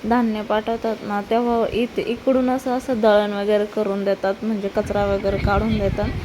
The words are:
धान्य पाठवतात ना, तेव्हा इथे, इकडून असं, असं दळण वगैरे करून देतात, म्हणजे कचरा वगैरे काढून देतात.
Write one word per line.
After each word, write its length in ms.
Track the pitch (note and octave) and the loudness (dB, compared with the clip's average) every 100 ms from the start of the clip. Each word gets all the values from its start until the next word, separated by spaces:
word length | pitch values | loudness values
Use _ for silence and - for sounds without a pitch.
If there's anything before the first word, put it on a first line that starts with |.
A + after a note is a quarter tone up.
| G#3+ | 2
धान्य 320 | A#3+ A3+ G#3+ | 2 2 -2
पाठवतात 540 | G#3 G#3+ A3 A3+ A3+ G#3+ | 0 0 0 -2 -2 -4
ना, 200 | G3+ G3+ | -4 -4
तेव्हा 540 | G3+ A3+ A#3+ A#3 G#3+ | 0 0 2 2 2
इथे, 260 | A3 A#3 - | 0 -2 -2
इकडून 480 | - A#3 - C4 B3+ | -4 -2 2 2 2
असं, 280 | C4 C4 B3 | 0 -2 -4
असं 240 | C4 A#3 | -2 2
दळण 320 | A3 G#3 G#3 | 6 4 2
वगैरे 320 | G3+ G3+ G#3 | -2 0 2
करून 380 | G#3 A3 G#3 G3 | 0 -2 -2 0
देतात, 300 | G3 G3 G3 G3 | 0 0 -2 -2
म्हणजे 260 | A3 G#3+ G3 | -2 -2 -2
कचरा 380 | G#3+ G3+ G3+ | -4 -2 -2
वगैरे 320 | G3+ G3 G3 G3 | 0 0 0 0
काढून 420 | G3+ G3+ G#3+ G#3+ | 2 2 2 0
देतात. 300 | G3 G3 G#3 - | 0 0 -2 -4